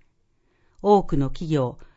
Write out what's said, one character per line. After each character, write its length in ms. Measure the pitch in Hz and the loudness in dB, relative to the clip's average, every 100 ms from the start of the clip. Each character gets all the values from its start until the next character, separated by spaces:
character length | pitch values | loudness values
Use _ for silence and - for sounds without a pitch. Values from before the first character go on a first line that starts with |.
| _ _ _ _ _ _ _ _ | _ _ _ _ _ _ _ _
多 200 | 202 202 | 2 4
く 140 | - 143 | 4 -2
の 140 | 135 | -2
企 220 | - 156 | -4 -4
業、 260 | 151 123 - - | -2 -2 -6 -20